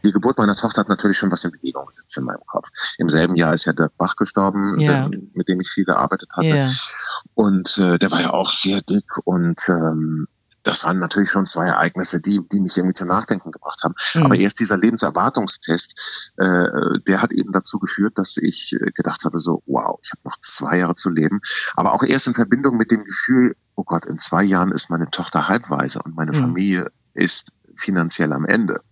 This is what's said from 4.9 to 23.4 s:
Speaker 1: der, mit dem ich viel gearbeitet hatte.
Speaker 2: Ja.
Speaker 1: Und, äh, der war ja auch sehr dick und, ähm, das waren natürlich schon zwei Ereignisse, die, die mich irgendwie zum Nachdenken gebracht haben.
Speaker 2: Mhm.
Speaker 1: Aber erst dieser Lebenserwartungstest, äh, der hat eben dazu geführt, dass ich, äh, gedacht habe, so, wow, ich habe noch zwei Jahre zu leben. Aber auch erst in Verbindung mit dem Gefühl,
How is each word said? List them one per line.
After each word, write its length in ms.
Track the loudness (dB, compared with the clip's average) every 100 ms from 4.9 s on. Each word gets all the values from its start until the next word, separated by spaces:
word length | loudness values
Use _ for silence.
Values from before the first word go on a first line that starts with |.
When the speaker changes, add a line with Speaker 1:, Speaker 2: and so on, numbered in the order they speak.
| 2 0
Speaker 1:
der, 100 | -6 -8
mit 160 | -6 -2
dem 100 | -2
ich 100 | -2
viel 140 | -2
gearbeitet 460 | 0 0 0 -2 -4
hatte. 240 | 0 2 4
Speaker 2:
Ja. 160 | 2 0 -4 -6 -8 -10 -6
Speaker 1:
Und, 440 | 0 2 2 2 2
äh, 220 | 4 4
der 100 | 2
war 120 | 2
ja 100 | 0
auch 220 | 0 0
sehr 280 | 0 0 -2
dick 360 | 0 -2 -2 -6 -2
und, 340 | 0 2 0 0
ähm, 600 | 2 2 0 -2 -4 -6 _ _ _
das 220 | -2 0 0
waren 140 | -2
natürlich 300 | 0 2 2
schon 140 | 2 2
zwei 220 | 2 0
Ereignisse, 540 | 2 0 0 0 0
die, 180 | 0 -2 0
die 120 | -2
mich 160 | 0 2
irgendwie 160 | 2
zum 160 | 0 0
Nachdenken 420 | -2 0 -4 -4
gebracht 300 | -12 -12 -6
haben. 100 | -6 -2 -2 2
Speaker 2:
Mhm. 80 |
Speaker 1:
Aber 140 | 4 4
erst 240 | 2 2
dieser 160 | 0 2
Lebenserwartungstest, 1500 | 2 2 0 0 0 0 0 -2 0 0 0 -2 -4 -2 -6 -2
äh, 640 | 2 2 2 0 -2 -2 0
der 160 | 0
hat 120 | 0
eben 180 | -2 0
dazu 260 | 0 0 -4
geführt, 340 | -4 0 -2 0
dass 200 | 0 2
ich, 360 | 0 0 -2 -2
äh, 120 | -4
gedacht 320 | -2 -4 -2 -4
habe, 120 | -2
so, 260 | -2 -2 -2
wow, 340 | -4 -2 -6
ich 100 | -10
habe 100 | -12
noch 140 | -14 -2
zwei 380 | 0 0 0 0
Jahre 180 | 0 0
zu 140 | 0
leben. 320 | 0 0 0 -2 -4 -2 -2
Aber 160 | 0
auch 120 | 2
erst 240 | 2 2 2
in 80 | 2
Verbindung 420 | 2 2 2 0
mit 140 | 2
dem 120 | 0
Gefühl, 540 | 0 -6 0 2